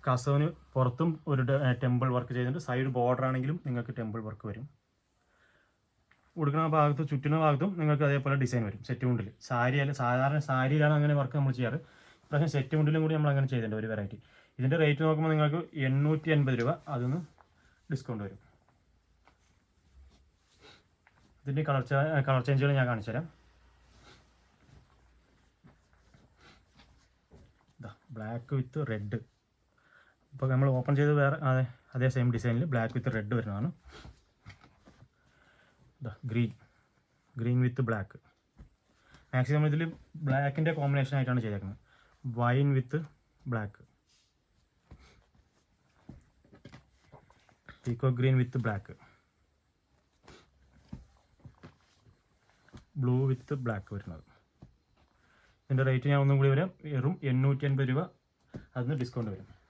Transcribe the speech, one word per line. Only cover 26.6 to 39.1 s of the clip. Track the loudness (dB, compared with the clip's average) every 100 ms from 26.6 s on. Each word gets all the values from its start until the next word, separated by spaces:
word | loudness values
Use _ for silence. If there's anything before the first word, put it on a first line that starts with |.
| _ _ -20 -20 _ _ _ -20 -20 _ _ _
ഇതാ, | -20 -20 _ -12
black | -8 -8 -4 -2
with | -2 -4 -4
red. | -4 -4 -8 -10 _ _ _ _ _ _ -20 _ _ _
ഇപ്പോൾ | -6 0 2
നമ്മൾ | 2 2
ഓപ്പൺ | 0 2
ചെയ്ത് | 4 4
വേറെ | 2 2 0
അതെ, | 2 0 -6 _ -2
അതേ | 0 2
സെയിം | 0 2
ഡിസൈനിൽ | 0 0 0 0
black | -2 -2
with | -2 -4
red | -2 -2
വരുന്നതാണ്. | -2 -4 -4 -6 -18 -20 -20 -20 _ _ -20 -20 -20 _ -20 _ -20 _ _ _ _ _ _ _ _ _
ഇതാ, | -14 -10 -4
green, | -2 -2 -4 _ _ _ _ _ _ _ -6
green | 0 2 2
with | 0 -2
black. | -2 -6 -12 _ _ _ _ -20 _ _ _ _